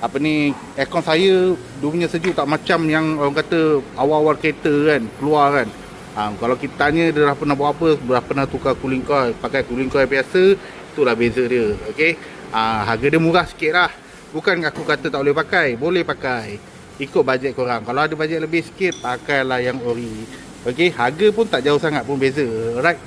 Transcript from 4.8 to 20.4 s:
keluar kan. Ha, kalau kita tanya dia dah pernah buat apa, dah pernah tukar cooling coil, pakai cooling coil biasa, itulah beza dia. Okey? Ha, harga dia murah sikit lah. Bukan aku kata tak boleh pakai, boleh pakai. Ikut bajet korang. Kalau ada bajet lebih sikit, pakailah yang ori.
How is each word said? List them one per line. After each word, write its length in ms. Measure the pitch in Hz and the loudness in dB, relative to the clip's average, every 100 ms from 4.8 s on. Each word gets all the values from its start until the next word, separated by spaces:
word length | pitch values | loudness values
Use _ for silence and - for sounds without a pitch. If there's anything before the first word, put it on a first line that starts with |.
| 151 147 113 - | 4 2 0 -4
keluar 320 | 143 151 143 | 0 4 4
kan. 200 | 143 110 - - - - | 4 0 -6 -18 -18 -14
Ha, 160 | - 107 101 | -6 -4 -2
kalau 240 | 117 123 | -2 -2
kita 160 | 139 - | -2 0
tanya 320 | 143 160 165 | 0 2 2
dia 160 | 151 | 4
dah 80 | 147 | 2
pernah 240 | 139 151 139 | 2 -2 0
buat 160 | 147 | 0
apa, 240 | 147 165 147 | 0 2 2
dah 240 | 127 127 | 2 0
pernah 240 | 120 139 | 0 -2
tukar 320 | 135 135 135 123 | -2 -2 -2 -2
cooling 240 | 135 131 | -2 -4
coil, 320 | 127 143 127 | 0 0 0
pakai 320 | 107 120 131 | -2 -4 -4
cooling 240 | 127 120 131 | -4 -4 -2
coil 160 | 143 | 2
biasa, 560 | 131 135 131 185 185 190 - - - | 2 2 0 4 4 4 -2 -16 -14
itulah 240 | - 131 113 | 0 2 4
beza 240 | 120 113 123 | 2 2 0
dia. 240 | 123 110 101 - | 2 0 -2 -6
Okey? 320 | 107 160 170 - - - | -2 0 0 -8 -18 -6
Ha, 320 | 113 113 110 | -2 0 0
harga 220 | 104 113 135 | -2 0 2
dia 80 | 160 | 2
murah 320 | 165 170 165 | 4 2 0
sikit 240 | - 156 | -2 -2
lah. 160 | 170 170 - - - - 151 | 2 0 -2 -20 -20 -12 -4
Bukan 240 | 156 175 | -2 0
aku 240 | 160 - | -2 -4
kata 240 | 156 147 139 | -2 -2 0
tak 80 | 143 | 0
boleh 80 | 139 | 2
pakai, 480 | 143 156 185 151 117 | 2 2 2 2 0
boleh 240 | 147 185 | 0 0
pakai. 560 | 160 139 135 123 107 104 - - - - | -2 -4 -4 -4 -6 -12 -14 -20 -20 -12
Ikut 240 | 139 - | -4 0
bajet 320 | 135 131 135 127 | 2 2 0 -2
korang. 240 | 123 120 | -2 -2
Kalau 240 | 107 127 | -2 -2
ada 80 | 151 | 0
bajet 320 | 156 156 165 | 0 -2 -2
lebih 160 | 156 165 | -2 -2
sikit, 400 | 156 - 185 165 | -4 -4 -4 -2
pakailah 640 | 123 123 - 143 131 127 | -6 -6 -2 0 0 0
yang 160 | 123 131 120 | 0 -2 -4
ori. 400 | 120 120 110 113 - | -4 -6 -10 -12 -14